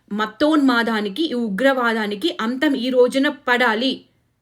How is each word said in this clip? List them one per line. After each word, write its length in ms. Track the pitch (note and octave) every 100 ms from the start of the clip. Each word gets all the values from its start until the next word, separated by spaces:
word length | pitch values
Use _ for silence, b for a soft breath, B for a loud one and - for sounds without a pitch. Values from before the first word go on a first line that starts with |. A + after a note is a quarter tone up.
| _
మతోన్మాదానికి, 1120 | G#3 G#3+ - D4+ D#4 C4+ A#3 A3+ A3 G#3+ F#3+
ఈ 120 | E4
ఉగ్రవాదానికి 1040 | B3 A#3 F#3+ C4+ C4 A#3 A3+ G#3 G#3 D#4 -
అంతం 340 | A3+ C4 D4+
ఈ 160 | C4+ A#3+
రోజున 380 | B3+ B3 C4 C#4+
పడాలి 760 | C#4+ - B3 B3 A3 C4 - - _ _ _